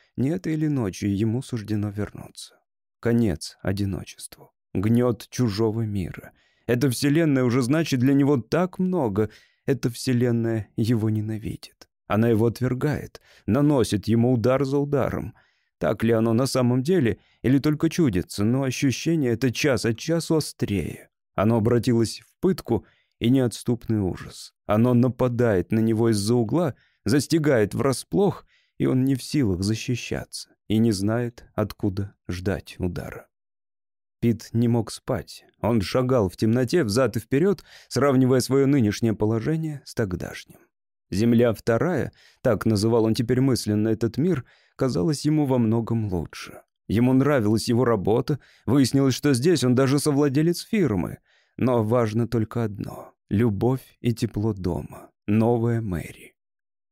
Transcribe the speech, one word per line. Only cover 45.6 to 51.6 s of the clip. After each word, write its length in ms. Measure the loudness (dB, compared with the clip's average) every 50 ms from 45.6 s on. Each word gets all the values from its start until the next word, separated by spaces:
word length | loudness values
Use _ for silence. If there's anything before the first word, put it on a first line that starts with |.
| 2 2 2 0 0 -2 -2 -2 -2 -2
лучше. 500 | -4 -4 -6 -6 -10 -16 -16 -16 -18 -20 -20 _ _ _ _ -2
Ему 260 | 0 2 4 4 4
нравилась 540 | 4 4 4 2 2 2 2 2 0 0 0
его 180 | 0 2 2
работа, 540 | 2 2 0 2 0 0 0 0 -2 -4 -6 _ _ _ _ -4
выяснилось, 480 | 0 2 4 4 4 4 2 2 2 2
что 200 | 0 2 2 2
здесь 300 | 2 2 2 2 2 2
он 120 | 2 4
даже 240 | 4 4 2 2 2
совладелец 640 | 0 0 2 2 2 2 2 2 0 0 0 -2 -6
фирмы. 560 | -4 0 0 0 2 0 0 -2 -4 -8 -12 _ _ _ _ _ _ -6
Но 280 | -2